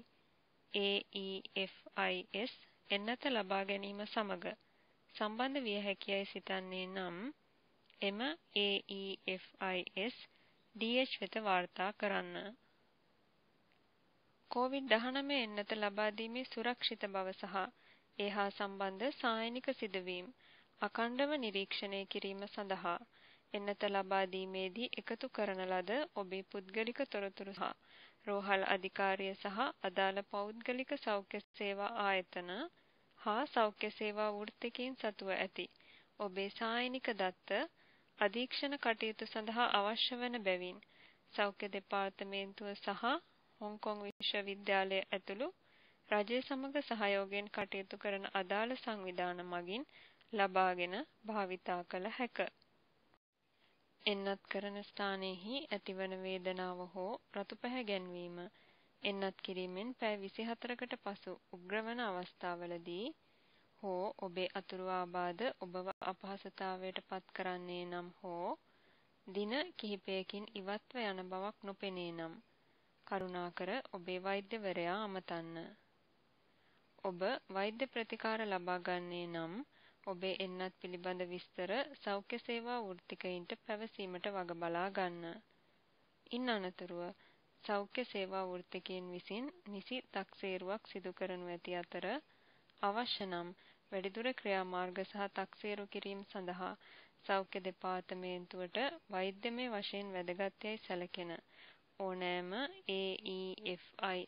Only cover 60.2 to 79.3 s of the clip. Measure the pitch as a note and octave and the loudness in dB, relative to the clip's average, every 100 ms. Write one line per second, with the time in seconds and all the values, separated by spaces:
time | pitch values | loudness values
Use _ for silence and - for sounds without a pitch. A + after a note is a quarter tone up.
60.2 | G3 - A3+ A3+ B3 A#3+ B3 B3+ G3+ G3+ | -4 -4 -4 -4 -4 -4 -4 -4 -4 -6
61.2 | - F3 - F3+ F3+ G#3+ A3 A#3+ A3+ F3+ | -8 -10 -12 -14 -2 -2 0 -2 0 -2
62.2 | F3+ - F3+ F3 F3 F3 E3+ F3 B3+ - | -4 -4 -4 -2 -4 -6 -4 -4 -4 -8
63.2 | _ _ _ - - - G3+ F3+ G3+ - | _ _ _ -20 -20 -8 -2 0 0 -2
64.2 | F#3+ F3 F#3 G3+ - F#3 F#3 F#3 F3 F3+ | -4 0 0 -2 -6 -4 0 0 0 0
65.2 | F3 F3 A#3+ - F#3 F#3 F#3 - - F3+ | 0 2 0 -2 -6 -4 -4 -2 -2 -4
66.2 | G3 G3 G3 - F#3+ F#3 F#3 F#3 - F#3 | -6 -8 -8 -4 -4 -2 -4 -4 -4 -6
67.2 | - - F#3 F3+ F3+ F3 F3 F3 F3 - | -6 -2 -2 0 -2 -4 -2 -4 -6 -8
68.2 | F#3 E3+ F#3+ D#4+ _ - - - _ _ | -6 -2 -2 -2 _ -20 -20 -20 _ _
69.2 | - F#3+ G#3 C4 F4 - G#3 G3 - F#3+ | -6 -2 2 2 0 -4 -4 -4 0 -2
70.2 | F#3 G3+ G#3+ G3+ F#3+ G#3 - B3+ G#3+ F#3+ | -2 -6 -6 -6 -4 -4 -4 -2 -2 -2
71.2 | F#3 F#3 G3+ - G3 F#3+ G3 F3+ F3 E3 | -4 -4 -4 -6 -10 -4 -4 -2 -4 -4
72.2 | E3 F#3 - _ _ _ _ _ - G3 | -6 -8 -18 _ _ _ _ _ -2 -2
73.2 | F#3 F3+ F3 - F#3 B3 - F#3+ F3 F#3 | 0 -2 -2 -2 -2 -2 -4 -8 -4 -2
74.2 | F#3+ G3 G3 A3+ G3 F3 E3+ G3 G#3+ F#3+ | 0 0 0 -2 0 0 2 2 0 -4
75.2 | - E3+ E3 E3 E3+ G#3 _ _ _ _ | -2 -4 -4 -8 -10 -14 _ _ _ _
76.2 | _ _ _ _ - - _ - G3 F3 | _ _ _ _ -20 -20 _ -4 -4 2
77.2 | F#3+ C4+ - F#3+ G#3 A3+ C4 A#3+ A3+ A3+ | 2 0 -2 0 0 0 -2 -2 -4 -2
78.2 | A3+ A3 G#3+ F#3 F3 F3+ F3 F3+ F3 F3 | 0 0 2 0 2 0 2 0 0 -4
79.2 | F3 | -2